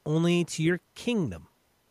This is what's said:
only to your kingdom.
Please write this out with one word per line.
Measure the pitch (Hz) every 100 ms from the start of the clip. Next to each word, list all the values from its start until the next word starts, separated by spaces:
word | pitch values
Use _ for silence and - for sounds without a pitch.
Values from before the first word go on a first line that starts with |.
| -
only | 156 175 175 165
to | -
your | 160 175 _ -
kingdom. | - 233 143 82 85 _ _ _ _